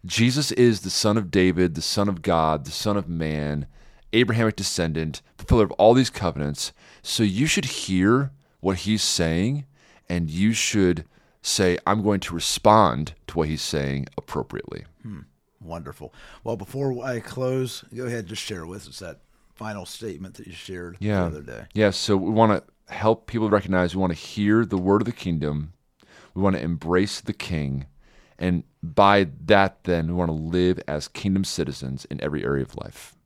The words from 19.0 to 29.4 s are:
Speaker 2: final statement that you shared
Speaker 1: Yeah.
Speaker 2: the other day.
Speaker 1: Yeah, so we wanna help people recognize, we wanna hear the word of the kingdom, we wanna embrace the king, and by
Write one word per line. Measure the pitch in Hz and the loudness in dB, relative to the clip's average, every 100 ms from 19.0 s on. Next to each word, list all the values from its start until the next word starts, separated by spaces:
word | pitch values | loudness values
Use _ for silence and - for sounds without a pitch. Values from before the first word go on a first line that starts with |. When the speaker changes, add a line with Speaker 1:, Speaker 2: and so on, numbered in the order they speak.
| 90 73 _ _ _ _ | -16 -16 _ _ _ _
Speaker 2:
final | 110 104 90 | -12 -10 -12
statement | - 117 80 92 | -12 -12 -12 -14
that | - - | -16 -18
you | |
shared | 85 - 92 87 90 | -16 -12 -12 -12 -6
Speaker 1:
Yeah. | 104 101 | -2 0
Speaker 2:
the | 87 | 0
other | 78 | -4
day. | 67 57 - 104 | -12 -16 -8 2
Speaker 1:
Yeah, | 104 | 2
so | 92 - 101 | 2 0 0
we | 95 | 2
wanna | 110 113 101 - _ _ | 4 4 4 -2 _ _
help | - 107 110 - | -2 0 0 -2
people | 117 110 | -2 2
recognize, | 104 87 92 90 92 | 2 2 0 2 0
we | |
wanna | 92 80 | -2 -2
hear | - - 104 110 107 | -8 -2 4 4 4
the | 95 | 0
word | 92 101 | 4 4
of | 113 | 2
the | |
kingdom, | - 95 82 73 73 76 - _ _ _ - - | -4 -4 -2 -2 -4 -6 -14 _ _ _ -20 -14
we | - | 0
wanna | 98 92 | 0 0
embrace | 73 82 80 90 101 - | -2 -4 0 2 2 -4
the | - | -8
king, | 104 - 82 71 67 69 _ _ _ _ _ | -10 -4 -4 -2 -6 -8 _ _ _ _ _
and | 92 87 - _ | -2 -2 -4 _
by | 82 78 101 101 92 67 | -6 4 6 6 4 -4